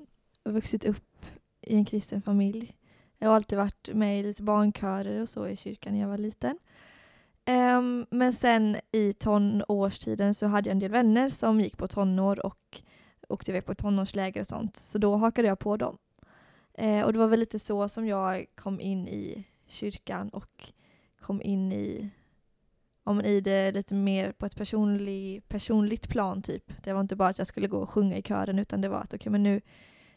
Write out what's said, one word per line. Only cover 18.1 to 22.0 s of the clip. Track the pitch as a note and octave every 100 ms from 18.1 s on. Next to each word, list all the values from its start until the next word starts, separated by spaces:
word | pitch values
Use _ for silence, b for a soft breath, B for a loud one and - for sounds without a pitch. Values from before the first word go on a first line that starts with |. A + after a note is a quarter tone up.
| G3 F#3+ F#3 - -
kom | G3 G3
in | F#3+ F#3+ F3+
i | G3+ F#3+ - G3 _ -
kyrkan | - G#3 - - F#3 G3+
och | G#3 - - - _ _ _ _ _
kom | - G3
in | - G3 F#3+
i | F#3+ G#3 -